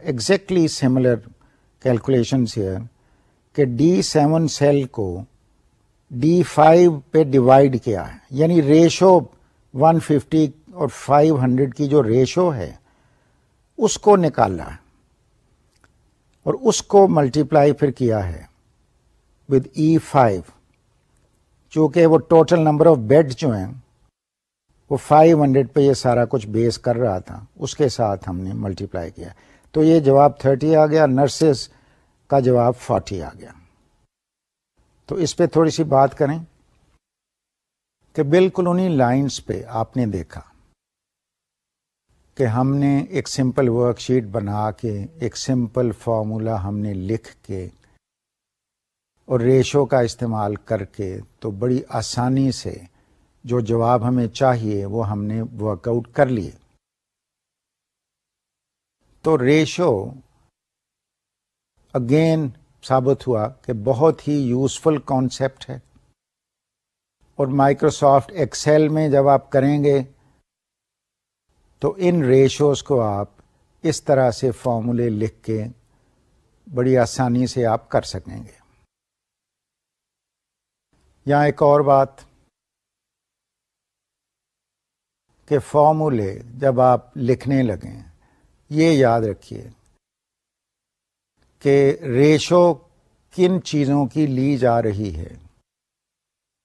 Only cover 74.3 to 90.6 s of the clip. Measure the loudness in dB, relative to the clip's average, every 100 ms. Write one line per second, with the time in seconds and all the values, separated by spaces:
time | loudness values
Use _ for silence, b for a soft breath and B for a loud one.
74.3 | -2 -6 -4 -4 -4 -4 -4 -4 -4 -6
75.3 | -8 -8 -8 -8 -14 _ _ _ _ _
76.3 | _ _ _ -10 -4 0 0 0 -2 -2
77.3 | -2 -2 -2 -4 -4 -4 -6 -6 -12 -14
78.3 | -18 -18 _ _ _ _ _ _ _ _
79.3 | _ _ _ _ _ _ _ _ _ _
80.3 | _ _ _ _ _ _ _ _ _ -2
81.3 | 0 0 2 2 4 4 2 2 -6 _
82.3 | _ _ _ _ _ _ _ _ _ _
83.3 | _ _ _ _ _ _ _ _ _ _
84.3 | _ _ _ _ _ _ _ _ _ _
85.3 | _ _ -4 0 2 2 2 -2 -2 -4
86.3 | -10 -16 -4 -2 2 2 2 -2 -6 -4
87.3 | -2 -2 -2 -2 -4 -12 -18 -20 _ _
88.3 | _ _ _ _ 0 2 4 2 2 -2
89.3 | -8 _ -18 -18 -20 _ _ _ _ _
90.3 | _ _ _